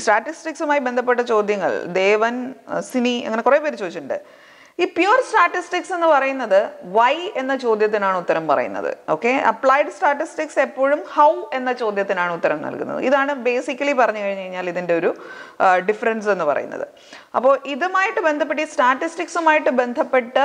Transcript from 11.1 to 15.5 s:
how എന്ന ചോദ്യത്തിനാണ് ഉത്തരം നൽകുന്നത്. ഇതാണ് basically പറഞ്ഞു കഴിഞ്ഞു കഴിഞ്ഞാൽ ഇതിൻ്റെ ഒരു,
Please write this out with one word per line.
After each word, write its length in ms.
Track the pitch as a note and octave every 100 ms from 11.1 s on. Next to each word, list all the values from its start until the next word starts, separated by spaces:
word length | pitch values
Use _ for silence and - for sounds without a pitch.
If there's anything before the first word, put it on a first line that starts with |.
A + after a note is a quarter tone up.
| D4+
how 160 | D4 F4 - C4
എന്ന 120 | B3+ B3
ചോദ്യത്തിനാണ് 500 | A3 G3+ G3 F#3 F3 E3
ഉത്തരം 200 | D#3+ D3+ C3+
നൽകുന്നത്. 340 | - - D3+ A#3
ഇതാണ് 260 | C4+ C#4 C#4 A#3+
basically 460 | B3 D4 C4 C#4+ C4
പറഞ്ഞു 220 | A3 G#3+
കഴിഞ്ഞു 200 | G3+ F#3+
കഴിഞ്ഞാൽ 240 | F#3 F#3 F3+
ഇതിൻ്റെ 240 | F3 F3 E3+
ഒരു, 100 | G3 - - - -